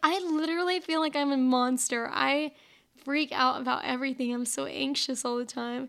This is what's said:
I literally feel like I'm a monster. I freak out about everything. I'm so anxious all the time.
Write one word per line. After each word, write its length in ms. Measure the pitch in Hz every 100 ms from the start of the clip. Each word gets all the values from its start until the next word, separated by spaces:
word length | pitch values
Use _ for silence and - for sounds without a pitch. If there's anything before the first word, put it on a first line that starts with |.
I 160 | 311 370
literally 580 | 359 311 311 330 359 359
feel 200 | - 320
like 160 | 311 294
I'm 160 | 285
a 60 | 277
monster. 720 | 254 254 247 254 - 240 233
I 400 | - 269 277 302 - - - _
freak 380 | _ - 285 302
out 280 | - 254 -
about 220 | 254 247 -
everything. 480 | 254 269 262 247
I'm 100 | 240
so 220 | 240 - 139
anxious 580 | - 269 285 - 254
all 140 | 247 240
the 80 | 240
time. 420 | - 240 240